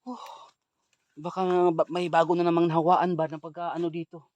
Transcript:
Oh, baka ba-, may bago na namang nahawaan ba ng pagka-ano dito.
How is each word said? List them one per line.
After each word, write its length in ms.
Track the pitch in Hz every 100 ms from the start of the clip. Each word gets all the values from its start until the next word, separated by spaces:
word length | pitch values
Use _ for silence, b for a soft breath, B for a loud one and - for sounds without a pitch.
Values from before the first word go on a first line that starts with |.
Oh, 160 | 247 247 B B B _ _ _ _ _ _ -
baka 560 | 165 185 185 180 180
ba-, 160 | 165 151
may 240 | 170 175
bago 240 | 165 165 175
na 80 |
namang 240 | 175 170 170
nahawaan 480 | 160 160 180 180 170
ba 160 | 160
ng 80 | 156
pagka-ano 480 | 165 156 170 151 170
dito. 400 | 160 165 170 _